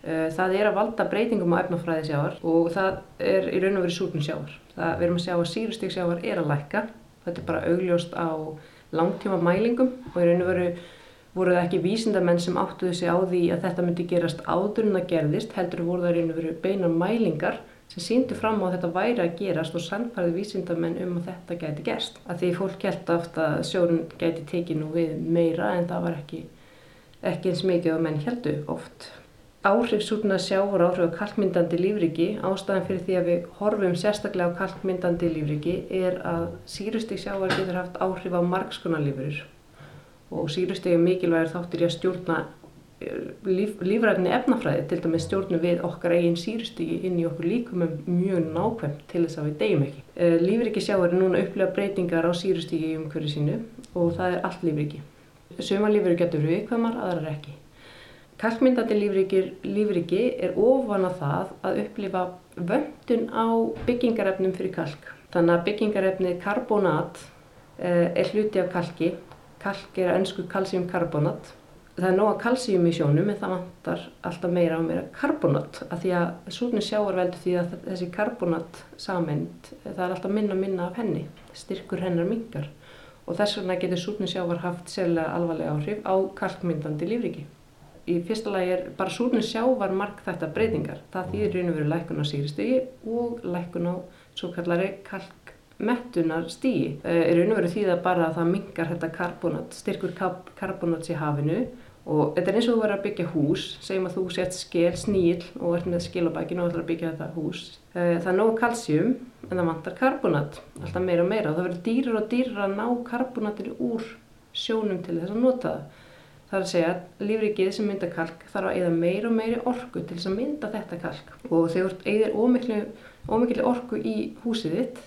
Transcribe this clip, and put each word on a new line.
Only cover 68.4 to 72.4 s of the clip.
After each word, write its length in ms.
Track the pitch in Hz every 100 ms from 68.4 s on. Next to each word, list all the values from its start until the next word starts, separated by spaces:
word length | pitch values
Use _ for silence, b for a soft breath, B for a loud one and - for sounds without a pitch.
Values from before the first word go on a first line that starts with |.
| 208 196
af 140 | 175
kalki. 400 | 180 170 - 165 175 - - - -
Kalk 380 | 196 196 - -
er 140 | 180
á 60 | 180
ensku 240 | 190 - 170
kalsíumkarbónat. 1000 | 196 190 185 175 185 170 - 151 - - - - - - -
Það 140 | 185
er 60 | 185
nóg 180 | 214
af 60 | 202